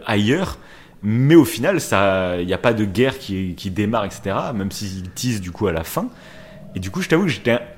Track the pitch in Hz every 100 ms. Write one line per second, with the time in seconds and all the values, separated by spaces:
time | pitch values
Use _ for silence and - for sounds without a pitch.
0 | - 104 104 156 190 - - - - -
1 | 101 113 139 170 139 - 147 180 - 101
2 | 98 95 92 90 90 92 123 110 104 95
3 | 131 - - 95 95 85 98 92 104 117
4 | 98 - 98 104 165 110 98 - 101 95
5 | 90 - 127 110 92 82 101 80 82 -
6 | 247 - - - - - - - 95 175
7 | 180 165 156 110 117 117 -